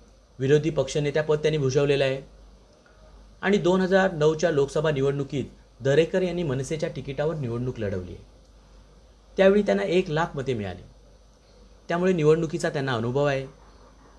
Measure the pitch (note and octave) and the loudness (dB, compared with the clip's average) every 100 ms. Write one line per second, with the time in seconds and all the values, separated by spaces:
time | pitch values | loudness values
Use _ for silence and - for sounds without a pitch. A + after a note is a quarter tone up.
0 | - - _ - C3+ D3+ D#3 D3+ C3 D#3 | -20 -20 _ -4 2 2 2 -2 -2 -2
1 | D3 D3+ D#3 D3+ D3+ D#3 C3+ C#3+ C#3+ C#3 | -2 -2 0 0 0 0 0 2 2 2
2 | C3+ C3+ - - - - _ _ _ _ | 0 -2 -8 -20 -20 -20 _ _ _ _
3 | - - - - F#3 G3+ D#3+ F#3 F#3 F#3+ | -20 -20 -20 -6 0 2 2 2 4 4
4 | F#3+ E3 D3+ D#3 F3 C#3+ C#3 D#3 D#3 C#3+ | 2 2 2 2 2 2 0 0 0 0
5 | C3+ C#3 C#3 C#3+ G#2+ - - - B2+ C#3+ | 0 -2 -4 -6 -8 -12 -20 -6 2 4
6 | E3 F#3 F3+ F3 E3 C3 C3 D#3 E3 D#3 | 4 0 -2 -2 -4 -4 -4 -6 -6 -8
7 | C#3+ C#3 D3+ D#3+ B2 A#2+ B2+ A#2+ G#2 F#2+ | -8 -4 -4 -4 -4 -4 -6 -6 -6 -6
8 | F2 F#2 - - - - - - - - | -8 -14 -20 -20 -20 -20 -20 -20 -20 -20
9 | - - - - F#3+ G#3 G3+ G3 G3 F3+ | -20 -20 -8 2 4 4 2 0 0 -2
10 | F3+ D3+ E3+ C#3+ C3 A#2 F#2+ F2+ - - | 0 -2 -4 -4 -4 -4 -6 -10 -16 -20
11 | - - - _ _ - - - - E3+ | -20 -20 -20 _ _ -20 -20 -18 -6 0
12 | F#3 F3+ D3+ D#3+ E3 E3+ E3 D#3 C3+ A#2 | 2 4 4 4 2 -2 -4 -2 -2 -2
13 | A2+ C3+ C#3+ C3+ C3+ - - - - - | 0 0 0 0 -6 -14 -20 -20 -20 -20
14 | - | -20